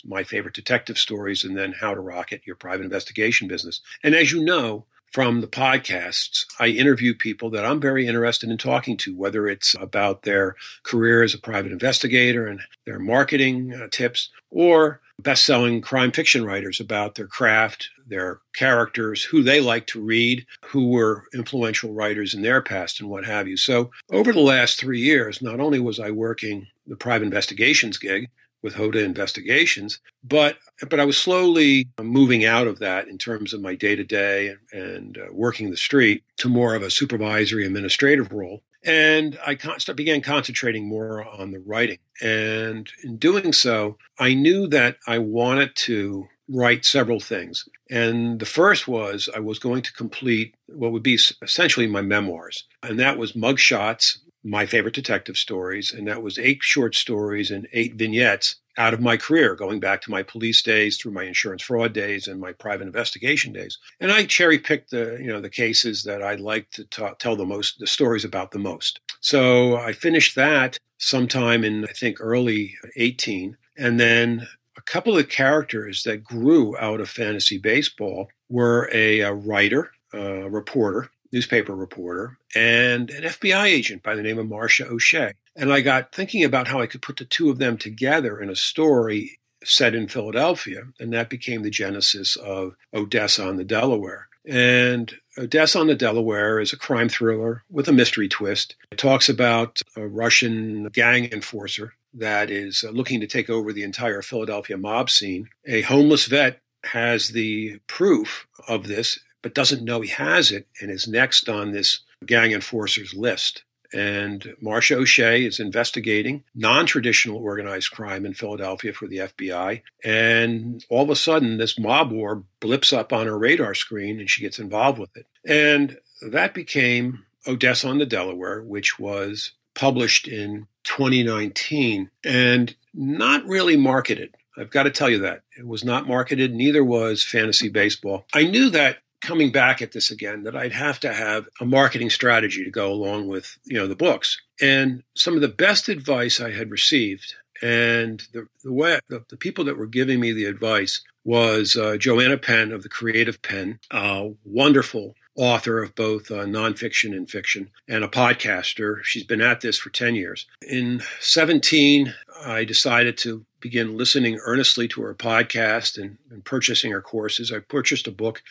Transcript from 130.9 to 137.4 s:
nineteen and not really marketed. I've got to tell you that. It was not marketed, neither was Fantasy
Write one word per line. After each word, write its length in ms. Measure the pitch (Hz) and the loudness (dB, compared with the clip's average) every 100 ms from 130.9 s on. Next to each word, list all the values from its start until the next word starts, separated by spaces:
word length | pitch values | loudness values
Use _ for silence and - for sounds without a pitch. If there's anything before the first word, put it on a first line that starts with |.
| - 135 127 | 0 2 4
nineteen 880 | 117 110 107 - - 151 123 104 95 _ | 2 0 -4 -6 -4 0 0 0 -6 _
and 540 | 156 127 123 123 120 - _ | -2 2 4 4 2 -4 _
not 540 | - 135 143 117 143 196 | -8 -4 0 2 2 0
really 320 | 190 180 156 | 0 4 4
marketed. 560 | 135 131 127 107 87 _ _ - | 4 2 0 -4 -6 _ _ -16
I've 120 | 113 | -4
got 120 | 143 | 0
to 80 | 139 | 2
tell 180 | 139 139 | 2 2
you 120 | 110 | 2
that. 240 | 95 85 _ - | 0 -6 _ -20
It 100 | 120 | -12
was 160 | 110 | -8
not 240 | 120 123 135 | -2 -2 0
marketed, 460 | 127 127 135 131 | -2 0 0 0
neither 320 | 117 135 147 | 2 2 4
was 380 | 131 120 113 107 | 4 4 0 0
Fantasy 480 | - 117 | 0 0